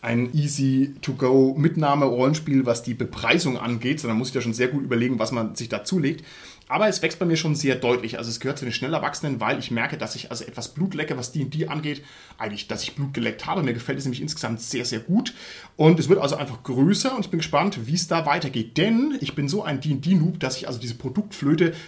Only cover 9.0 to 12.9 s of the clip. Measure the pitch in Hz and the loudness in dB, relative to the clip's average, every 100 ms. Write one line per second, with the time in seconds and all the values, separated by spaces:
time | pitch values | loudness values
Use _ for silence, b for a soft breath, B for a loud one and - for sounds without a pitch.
9 | 147 - 151 123 110 135 - 117 127 143 | -4 -4 -4 -2 -2 -2 -4 -2 -2 -4
10 | 110 123 - 120 - - 113 147 190 160 | -8 -10 -10 -10 -10 -10 -8 -4 -4 -2
11 | 156 131 117 156 - 156 160 147 151 143 | -4 -4 -6 -4 -4 -4 -4 -4 -6 -8
12 | B B B - 110 101 - 104 - | B B B -10 -10 -8 -8 -8 -8